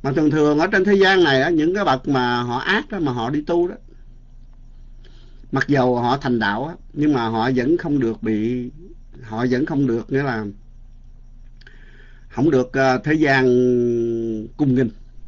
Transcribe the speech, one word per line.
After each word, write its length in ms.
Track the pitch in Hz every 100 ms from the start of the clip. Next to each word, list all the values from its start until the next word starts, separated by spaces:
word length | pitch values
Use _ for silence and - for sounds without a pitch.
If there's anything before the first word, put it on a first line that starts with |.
Mà 80 | 143
thường 200 | 143 151
thường 280 | 156 151 147
ở 80 | 175
trên 180 | 185 196
thế 80 |
gian 300 | 196 190 190
này 180 | 165 135
á, 80 | 147
những 260 | 165 156 196
cái 100 | 185
bậc 220 | 131 143
mà 340 | 143 123 120
họ 160 | 120 123
ác 320 | - 202 -
đó, 100 | 202
mà 120 | 151
họ 180 | 123 117
đi 120 | 151
tu 260 | 151 170 175
đó, 80 | 214 - - - - - - - - - - - - - - - - -
mặc 160 | 135 -
dầu 320 | 143 123 123
họ 180 | 120 139
thành 220 | 143 120
đạo 260 | 104 104 143
á, 100 | 175 -
nhưng 200 | - 151
mà 140 | 135 113
họ 240 | 113 120 127
vẫn 220 | 123 170
không 220 | - 143
được 240 | 117 110
bị, 460 | 110 107 110 123 123 143 170 - - -
họ 220 | 113 110 123
vẫn 160 | 123 156
không 220 | 139 135
được, 240 | 117 113
nghĩa 120 | 135
là 220 | 143 113 104 101 - - - - - - - - - - - - - - - - -
không 220 | - 147
được, 220 | 131 123
à, 240 | 135 131 127
thế 160 | 147
gian 320 | 156 151 135 127 123 123 123 120 117 117 117 113 110 107 -
cung 180 | 147 127
nghinh. 140 | 120 - - -